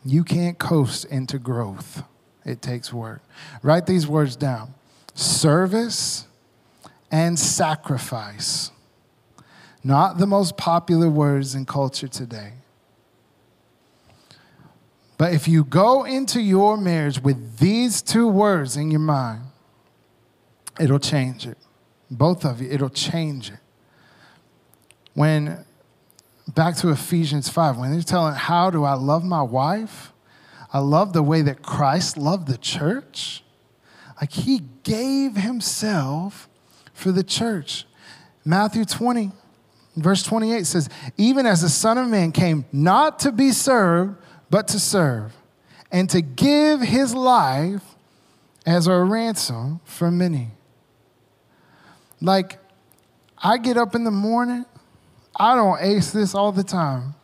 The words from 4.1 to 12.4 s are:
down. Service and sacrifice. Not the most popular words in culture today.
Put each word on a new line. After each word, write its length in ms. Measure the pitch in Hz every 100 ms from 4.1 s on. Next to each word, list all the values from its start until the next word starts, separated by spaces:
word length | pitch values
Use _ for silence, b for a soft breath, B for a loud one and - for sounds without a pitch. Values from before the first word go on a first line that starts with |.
| 151 143 120
down. 380 | 139 120 117 - _ B B
Service 1120 | - - - 160 156 185 214 233 - - - - _ _ _ _ b b b b
and 280 | 156 170 170
sacrifice. 1300 | - - 165 151 - 131 - 120 104 104 - - - _ _ _ _ _ _ _ b b b b
Not 360 | 131 139 185 175
the 80 | 202
most 320 | 202 185 -
popular 500 | - 170 170 170 170
words 460 | 151 143 139 135
in 100 | 135
culture 440 | 131 143 135 - 135
today. 460 | - 123 113